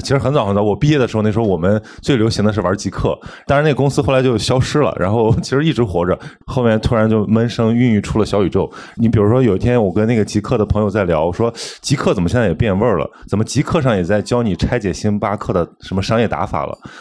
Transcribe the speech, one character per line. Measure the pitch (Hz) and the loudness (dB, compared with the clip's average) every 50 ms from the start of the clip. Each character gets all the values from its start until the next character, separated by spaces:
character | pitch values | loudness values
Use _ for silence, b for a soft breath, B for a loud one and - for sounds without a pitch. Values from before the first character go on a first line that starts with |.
其 | - - | -2 0
实 | 139 135 | 0 0
很 | - 131 147 | 0 0 0
早 | 143 107 | 0 0
很 | 98 101 | 0 0
早， | 101 | 0
我 | 107 104 98 | 2 0 0
毕 | - - 151 | 0 2 2
业 | 151 139 | 2 2
的 | 117 107 | 2 0
时 | - | 0
候， | 110 | 0
那 | 104 107 | 0 0
时 | 95 113 | 0 0
候 | 117 | 0
我 | 101 90 | 0 0
们 | 80 85 98 107 110 B B B B | 2 2 2 0 0 B B B B
最 | B - - 110 | B 0 2 2
流 | 110 117 | 2 0
行 | - - 101 | 0 0 0
的 | 107 | 0
是 | 98 107 | 0 0
玩 | 87 90 98 | 0 0 -2
极 | 101 - 98 | -2 -4 -6
客， | - - - 101 - - B B B B B | -4 -2 -2 -2 -2 -4 B B B B B
当 | B 139 | B 0
然 | 143 151 | 2 2
那 | 156 | 2
个 | 127 | 2
公 | 127 135 143 | 2 0 0
司 | - 151 | 0 0
后 | 123 143 | 0 2
来 | 135 131 | 2 2
就 | 131 131 117 | 2 2 2
消 | 101 - - 127 131 | 0 0 0 0 0
失 | 127 - - 147 | 0 0 2 0
了， | 131 92 - - | 2 0 0 -2
然 | 87 98 | -2 0
后 | 107 117 110 110 113 - | 2 2 2 2 2 0
其 | - - | 0 -2
实 | 131 139 156 | -2 0 0
一 | 165 | 0
直 | 135 113 | 2 0
活 | 120 95 85 85 87 | 0 0 0 0 0
着， | 92 85 - B B B B B | 0 -2 -4 B B B B B
后 | - - 127 | -6 -2 0
面 | 120 113 110 110 | 2 2 2 2
突 | - - 120 | 0 0 2
然 | 110 110 110 | 2 2 2
就 | 110 107 101 | 2 2 2
闷 | - 110 113 117 117 | 2 2 0 0 0
声 | - - 113 110 117 | -2 0 0 2 2
孕 | 120 127 123 110 | 2 2 2 2
育 | 101 | 2
出 | - - - 110 | 0 0 0 0
了 | 101 | 0
小 | - 98 104 | 2 2 0
宇 | 98 82 | 0 2
宙。 | - 95 82 - B B B B B | 0 0 -2 -2 B B B B B
你 | B 113 110 | B 0 2
比 | - 110 | 2 4
如 | 101 104 | 4 4
说 | 120 131 | 4 4
有 | 131 110 92 | 4 2 2
一 | 95 | 2
天 | - 120 123 123 | 2 2 2 2
我 | 107 90 | 2 2
跟 | 82 104 107 | 0 0 0
那 | 113 123 | 2 2
个 | 110 | 0
极 | 101 - - 104 | 0 0 -2 -4
客 | - - 127 107 | -2 -2 0 0
的 | 104 | 0
朋 | - - 104 | 0 0 0
友 | 107 101 | 0 0
在 | 90 110 98 | 0 0 0
聊， | 85 80 76 80 | 0 0 0 0
我 | 87 | 0
说 | 85 - 113 117 117 B B B B B | -2 -2 -2 -2 -4 B B B B B
：“极 | B - 143 | B -4 -2
客 | - - 196 | 0 0 0
怎 | - 98 | 0 0
么 | 85 85 | 0 0
现 | - 123 | 0 0
在 | 113 | 0
也 | 92 | 0
变 | 78 - 120 107 90 95 | 0 0 0 0 0 0
味 | 117 | 0
儿 | 123 95 76 | 0 0 0
了？ | - - B B B | -2 -6 B B B
怎 | B 101 104 | B -4 -2
么 | 110 | -2
极 | - - 127 | -2 -2 -4
客 | - - - 165 | -2 0 0 0
上 | 135 131 107 | 0 0 0
也 | 95 87 | 0 0
在 | 82 104 104 | 0 0 0
教 | 92 - 123 120 | 0 0 -2 0
你 | 117 104 87 | 0 0 -2
拆 | - - - 123 123 | -2 -2 -2 -2 -2
解 | 104 92 | -2 -4
星 | 80 - - 107 104 101 | -4 -2 -2 -2 -2 -2
巴 | 117 101 101 | -2 -4 -4
克 | 101 - - | -4 -4 -2
的 | 95 90 82 - _ _ | 0 0 -2 -2 _ _
什 | - - 92 | -12 -6 -6
么 | 95 | -4
商 | 92 - 110 113 | -2 0 0 0
业 | 113 90 | 0 0
打 | 78 73 95 | -2 -4 -4
法 | - - 78 69 | -4 -4 -6 -6
了？” | - - - B B B B | -6 -8 -12 B B B B